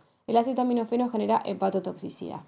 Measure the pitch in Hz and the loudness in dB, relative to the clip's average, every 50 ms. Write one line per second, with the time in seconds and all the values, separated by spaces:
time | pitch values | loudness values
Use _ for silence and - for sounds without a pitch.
0 | _ _ _ _ _ - 220 233 233 269 254 247 247 247 240 240 226 220 240 240 | _ _ _ _ _ 2 4 4 4 4 2 0 2 2 2 0 0 0 0 0
1 | 247 240 233 214 208 202 220 - - 202 196 185 190 196 196 190 185 190 170 - | 0 0 0 0 2 2 2 2 2 -2 -4 0 0 0 0 0 -2 -4 -8 -8
2 | - - - - 185 165 - - - | -10 -10 -10 -10 -10 -10 -10 -12 -14